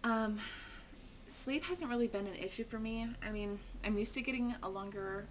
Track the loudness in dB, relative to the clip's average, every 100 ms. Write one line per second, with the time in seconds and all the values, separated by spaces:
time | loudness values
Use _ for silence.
0 | 4 4 4 0 -4 -8 -10 -12 -14 -14
1 | -14 -14 -4 -2 2 0 2 0 2 4
2 | 4 4 -2 -2 -4 -2 -2 0 0 0
3 | -2 -2 -2 0 0 -2 -6 -2 2 4
4 | 4 2 0 2 2 2 -2 -2 -4 -2
5 | -2 -2 -4